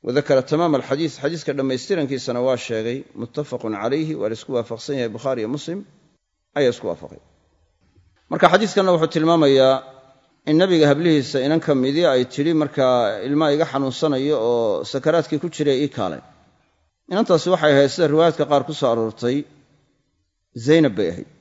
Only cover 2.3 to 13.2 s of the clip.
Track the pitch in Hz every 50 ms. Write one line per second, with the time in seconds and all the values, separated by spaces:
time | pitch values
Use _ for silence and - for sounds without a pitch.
2.3 | 120 120 123 131 127 117 - - 117 110 110 117 123 139 - _ _ - 120 117
3.3 | _ 147 147 - 127 120 - 110 107 98 104 120 135 156 160 156 156 - 101 110
4.3 | 113 113 - - 135 120 110 - 117 110 - - 143 135 120 113 104 117 139 135
5.3 | 131 120 107 110 135 147 - - 175 202 202 _ _ _ _ _ _ _ _ _
6.3 | _ _ _ _ _ 147 139 123 117 - - 95 85 - 78 - - - _ _
7.3 | _ _ _ _ _ _ _ _ _ _ _ _ _ _ _ _ _ _ _ _
8.3 | 160 - 190 170 165 202 220 196 - 202 190 185 180 160 160 151 - 160 156 165
9.3 | 170 165 151 139 135 135 131 131 135 131 - - - - _ _ _ _ _ _
10.3 | _ _ _ - 151 160 185 190 180 160 147 147 139 147 170 175 156 147 127 -
11.3 | - 135 127 143 160 165 - 160 143 131 127 135 139 160 175 156 131 127 123 123
12.3 | - - 143 165 170 156 151 139 - 147 135 127 127 123 113 101 107 101